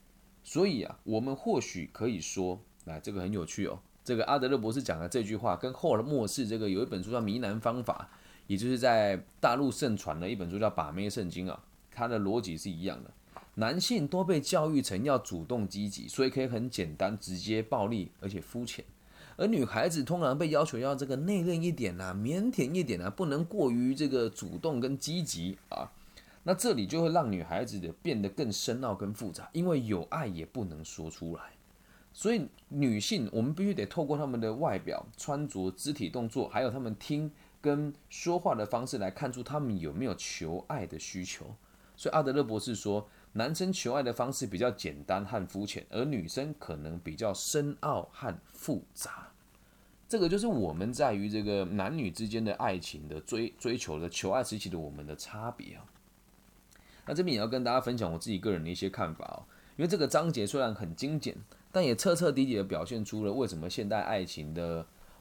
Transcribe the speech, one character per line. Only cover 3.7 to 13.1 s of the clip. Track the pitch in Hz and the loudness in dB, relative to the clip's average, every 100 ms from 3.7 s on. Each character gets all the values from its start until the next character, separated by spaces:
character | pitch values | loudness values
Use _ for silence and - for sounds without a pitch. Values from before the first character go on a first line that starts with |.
| - - - | -4 -12 -10
这 | - 117 | -2 0
个 | - | 4
阿 | 139 | 4
德 | 127 | 4
勒 | 139 | 2
博 | 110 | 2
士 | 127 | 0
讲 | 117 82 | -2 -2
的 | 90 | 0
这 | 127 | 0
句 | 104 110 | 0 0
话， | 120 87 | 0 0
跟 | 127 | -2
霍 | 131 165 | 0 4
尔 | 113 | 4
莫 | 143 143 104 | 4 2 2
士 | - 113 | 0 -2
这 | 113 | 0
个 | 104 | 2
有 | 95 | 2
一 | 123 | 0
本 | 95 | -2
书 | 95 | -2
叫 | 120 | 0
《迷 | 107 117 | 0 0
男 | 107 110 | 0 0
方 | 117 123 | 0 0
法》， | 113 - - - - - - | -2 -4 -8 -18 -20 -16 -2
也 | 98 | 0
就 | 120 | 2
是 | 127 | 4
在 | 123 113 104 95 - - | 6 8 6 4 -2 2
大 | 127 123 | 4 6
陆 | 139 | 2
盛 | - 139 104 | 2 0 0
传 | - 78 | -2 -2
的 | 90 | -2
一 | 110 | -2
本 | 85 | -2
书 | 98 | 2
叫 | 107 | 2
《把 | 95 76 | 2 -2
妹 | 85 101 | -2 -2
圣 | 117 90 | -2 -4
经》 | 87 92 | -4 -4
啊， | - - - - | -6 -12 -20 -16
它 | 120 117 | -4 0
的 | 113 | 2
逻 | 98 120 | 2 2
辑 | 95 80 | 0 -4
是 | 104 | -6
一 | 82 | -4
样 | 92 64 | -4 -6
的。 | - | -10